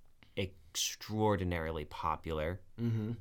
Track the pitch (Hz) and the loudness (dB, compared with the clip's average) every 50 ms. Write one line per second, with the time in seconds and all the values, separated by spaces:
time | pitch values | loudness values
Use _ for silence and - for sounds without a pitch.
0 | - - - - - - - - 98 90 - - - - - - - - - - | -20 -20 -20 -20 -20 -6 -2 -2 -2 -2 -4 -10 -16 -6 -2 -2 -2 -2 -2 -6
1 | - - 107 107 107 107 101 92 92 90 87 82 80 80 80 78 76 - - - | -6 -2 2 4 4 6 4 4 4 2 2 2 0 0 -2 -4 -4 -6 -4 -2
2 | - 80 78 - - 80 80 78 78 82 92 - - - - 113 117 117 113 110 | 0 0 0 0 -2 -2 0 0 0 0 -2 -4 -8 -10 -6 -2 0 2 2 2
3 | 107 110 120 - | 0 -2 -4 -6